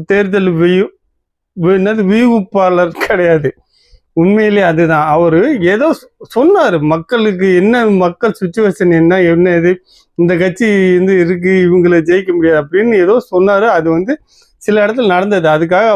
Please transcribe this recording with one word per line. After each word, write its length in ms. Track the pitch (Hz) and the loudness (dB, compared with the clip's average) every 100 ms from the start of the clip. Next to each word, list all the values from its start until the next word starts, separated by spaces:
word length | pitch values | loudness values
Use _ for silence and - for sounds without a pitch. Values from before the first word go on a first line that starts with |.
| 165 | -2
தேர்தல் 380 | 202 196 202 185 165 | -2 0 -2 0 0
வியூ-, 280 | 175 185 226 _ _ _ _ _ _ 190 | 2 2 -2 _ _ _ _ _ _ -4
வி-, 160 | 170 190 | 0 0
என்னது 240 | 196 220 190 | 0 -2 0
வியூப்பாளர் 800 | 220 240 233 185 196 185 175 175 - | 2 2 0 -2 -2 0 0 -2 -4
கிடையாது, 480 | - 185 175 160 160 - _ _ _ _ _ 165 | -4 0 0 0 -2 -8 _ _ _ _ _ -2
உண்மையிலே 460 | 180 214 214 202 175 | 2 2 2 0 0
அதுதான். 360 | 165 165 156 156 | 0 0 0 0
அவரு 340 | 156 170 160 269 247 170 | 0 2 2 0 0 -2
ஏதோ 140 | 214 311 - | 0 -2 -4
சொ-, 300 | - _ - 226 | -8 _ -8 -2
சொன்னாரு, 420 | 320 403 262 165 151 | 2 2 0 0 -2
மக்களுக்கு 560 | 165 - 233 214 185 190 180 | -4 -4 -2 -2 -2 0 2
என்ன, 280 | 208 247 220 190 | 2 0 0 0
மக்கள் 340 | 180 175 220 - | -2 -2 -4 -4
சிட்யுவேஷன் 540 | 180 220 208 - 180 165 | -6 -2 -2 0 0 2
என்ன, 200 | 165 190 170 | 2 2 2
என்ன 220 | 170 180 170 | 2 0 0
இது, 140 | 175 185 _ _ _ - | 0 -2 _ _ _ -4
இந்த 180 | 175 170 | -2 0
கட்சி 320 | 185 175 220 202 185 | -2 -2 -2 0 2
வந்து 220 | 180 190 185 | 0 0 0
இருக்கு, 300 | 170 180 180 190 175 | 0 -2 0 2 2
இவங்களை 340 | 180 175 170 | 2 2 0
ஜெயிக்க 300 | 160 185 190 175 | 0 -2 -2 -2
முடியாது 220 | 165 156 | 0 0
அப்படின்னு 340 | 147 185 233 208 | 0 -2 0 0
ஏதோ 140 | 175 240 - | 2 0 0
சொன்னாரு. 360 | 180 196 196 233 | 0 0 2 0
அது 200 | 175 160 | 0 0
வந்து 260 | 165 190 311 _ _ _ _ | -2 -4 -8 _ _ _ _
சில 140 | - 208 208 | -4 -2 0
இடத்துல 280 | 254 214 | -2 -2
நடந்தது. 340 | 180 202 196 160 | 0 -2 -2 0
அதுக்காக 400 | 156 165 185 220 | 0 0 0 0